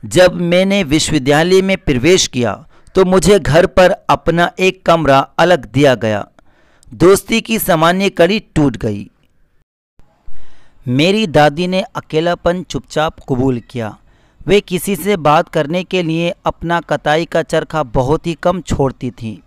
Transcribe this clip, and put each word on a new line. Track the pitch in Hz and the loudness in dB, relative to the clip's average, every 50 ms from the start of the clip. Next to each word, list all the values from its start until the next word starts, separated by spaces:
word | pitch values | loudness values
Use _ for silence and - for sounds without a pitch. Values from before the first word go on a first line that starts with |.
| - | -12
जब | 107 98 175 180 185 - | -2 2 4 4 4 4
मैंने | 170 175 170 170 180 190 196 196 202 190 | 0 -4 0 0 0 2 2 0 -2 0
विश्वविद्यालय | 131 143 156 - - 160 151 127 135 147 147 165 180 185 190 190 | 0 0 -2 0 0 -2 -2 0 2 2 2 2 2 2 2 2
में | 190 190 185 | 2 -2 -2
प्रवेश | _ - 143 123 117 160 185 175 - | _ -2 -2 0 2 2 2 2 0
किया, | - - 127 120 107 95 - - - _ - _ - _ | -2 -4 -4 -4 -4 -4 -8 -12 -20 _ -20 _ -4 _
तो | 185 190 | 0 2
मुझे | 180 185 190 - 175 208 202 | 2 2 2 4 4 2 2
घर | 135 131 135 165 185 | 2 2 2 4 2
पर | 190 _ - 185 180 | 2 _ 2 2 2
अपना | 196 - _ - 147 139 _ - 165 170 175 175 - - | 2 -2 _ -2 -2 -2 _ -2 0 0 0 -2 -2 0
एक | 185 185 185 - _ | -2 -2 -2 -2 _
कमरा | - 170 165 156 135 135 135 | 0 0 2 4 2 2 2
अलग | 143 - _ - 165 175 180 151 120 104 104 | 2 0 _ 0 2 2 2 0 0 -4 0
दिया | 131 147 139 127 | 2 4 4 2
गया। | 107 110 110 107 101 - _ _ _ _ - _ _ _ _ _ _ _ - 117 | 2 0 -4 -4 -4 -6 _ _ _ _ -20 _ _ _ _ _ _ _ -20 -6
दोस्ती | 104 151 180 196 185 - - 233 226 | 2 4 4 4 4 2 -2 -2 -2
की | - - 226 208 | -2 -2 -4 -4
सामान्य | - - 175 160 160 165 180 185 196 196 | 0 0 0 2 2 2 2 2 0 -2
कड़ी | 185 - 170 175 208 220 | 2 2 2 2 2 -2
टूट | - _ _ 156 147 139 110 | -4 _ _ 0 0 0 0
गई। | 92 - 113 104 101 110 - _ _ _ _ _ _ _ _ _ _ _ _ _ _ _ _ _ _ - _ _ _ _ - - - - - - - - - _ - - 123 | -2 -6 -6 -6 -8 -12 -16 _ _ _ _ _ _ _ _ _ _ _ _ _ _ _ _ _ _ -20 _ _ _ _ -4 -2 -2 -2 -4 -8 -12 -18 -20 _ -14 -6 -4
मेरी | 123 135 151 180 196 220 220 | -2 0 2 2 0 0 -2
दादी | 185 131 151 147 151 143 151 180 | 0 2 2 2 2 2 0 -4
ने | 180 185 185 202 | -2 -2 -4 -4
अकेलापन | - _ 156 - _ - 156 160 175 175 170 _ 170 175 185 180 | -4 _ -12 -12 _ -4 -2 -2 -2 -4 -2 _ -4 -4 -4 -6
चुपचाप | _ - 139 - _ - 156 151 160 - - - - | _ -10 -10 -10 _ -4 -4 -4 -4 -6 -10 -8 -6
कबूल | 139 123 127 135 127 117 - _ | -4 -2 0 -2 -2 -4 -8 _
किया। | - 123 113 107 - _ _ _ _ _ _ _ _ _ - | -10 -8 -8 -8 -10 _ _ _ _ _ _ _ _ _ -2
वे | - 185 208 | 0 0 0
किसी | 196 - 180 180 - - 202 | 0 -2 -6 -6 -4 -4 -6
से | 175 160 196 208 | -4 -2 -4 -4
बात | 185 143 151 147 165 175 - | 0 2 2 2 2 0 0
करने | - 165 151 139 170 185 185 | -2 -4 -2 -2 -4 -6 -6
के | _ - 185 175 | _ -4 -4 -2
लिए | 160 160 165 170 170 - _ _ | -2 -4 -2 -4 -4 -6 _ _
अपना | 165 - _ - 165 170 170 | -8 -8 _ -6 -4 -4 -4
कताई | 156 - 151 143 _ 151 151 160 170 | -2 -4 -6 -4 _ 0 0 0 -2
का | - - 170 160 | -2 -2 -4 -2
चरखा | _ - 160 156 _ - 156 151 | _ -2 -4 -4 _ -6 -6 -6
बहुत | 123 - 147 127 127 151 160 - | -2 -2 -2 0 0 -2 -2 -2
ही | 170 165 - - | -6 -8 -4 -2
कम | 175 180 185 | -4 -4 -4
छोड़ती | 160 - - - 143 131 123 _ - 123 | -6 -6 -4 -2 -2 -4 -4 _ -10 -12
थीं। | - - 117 113 104 82 _ | -10 -10 -12 -14 -14 -14 _